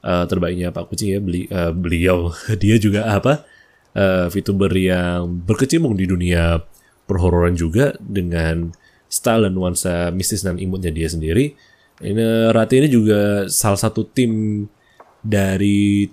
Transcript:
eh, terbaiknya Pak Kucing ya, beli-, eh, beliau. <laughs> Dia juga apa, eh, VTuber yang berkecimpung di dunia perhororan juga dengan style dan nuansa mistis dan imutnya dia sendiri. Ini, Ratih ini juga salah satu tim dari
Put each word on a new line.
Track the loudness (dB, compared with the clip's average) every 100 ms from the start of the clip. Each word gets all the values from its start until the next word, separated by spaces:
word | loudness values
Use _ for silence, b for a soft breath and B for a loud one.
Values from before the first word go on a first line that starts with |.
| 0
eh, | -2 0
terbaiknya | -2 -2 -4 -6
Pak | -6 -10
Kucing | -6 -4 -2
ya, |
beli-, | -2 -4 -4
eh, | -2 -2
beliau. | -2 -2 0 2 2 -2 -6
<laughs> | -6 0
Dia | 2 4
juga | 4 0 0
apa, | 0 2 0 b b b b b 0
eh, | 2 2 0
VTuber | -2 -2 0 2 2
yang | 2 0 0 -2 -4 -6
berkecimpung | -2 0 2 2 2 0
di | 0
dunia | 0 2 2 2 0 -4 b b b -4
perhororan | 0 2 4 2 2
juga | 0 2 0 -2
dengan | -6 -4 -2 -2 0 -2 -4 -10 b b b
style | -4 0 2 2
dan | 0
nuansa | -2 -2 -2 -2 -2
mistis | -2 -4 -4 -4
dan | -4
imutnya | -4 -4 -4
dia | -4 -4
sendiri. | -4 0 0 0 -4 b b b _
Ini, | -4 -2 0 2 2 2
Ratih | 2 4
ini | 4
juga | 4 4 2 2 0 -2
salah | -2 0 0
satu | -2 -4 -4
tim | -2 -2 0 -2 -4 -8 _ b b -20 _
dari | -2 0 2 2 2 2 2 2 -2